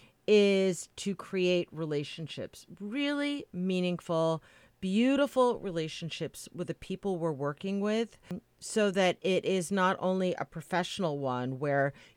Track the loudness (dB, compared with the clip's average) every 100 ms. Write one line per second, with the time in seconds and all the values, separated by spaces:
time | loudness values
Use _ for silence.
0 | -20 _ 4 6 8 6 2 0 -8 -8
1 | -6 -6 -4 0 2 2 0 -6 -4 -4
2 | -4 -10 -10 -10 -12 -14 -20 -14 -8 -4
3 | -2 0 -2 -4 -8 -4 -2 0 0 -2
4 | -2 0 0 -2 -6 -20 -20 _ -2 2
5 | 4 4 2 2 2 0 -4 -4 -4 -6
6 | -10 -6 -8 -8 -16 -10 -8 -8 -8 -6
7 | -4 -2 -4 -2 -4 -4 -6 -2 0 -2
8 | -2 -8 -10 -10 -10 _ -4 2 2 4
9 | 2 2 2 2 2 0 0 2 2 2
10 | 0 0 0 -2 -6 -10 -2 -2 -2 -2
11 | -2 0 -2 -2 -4 -2 0 2 2 -2
12 | -20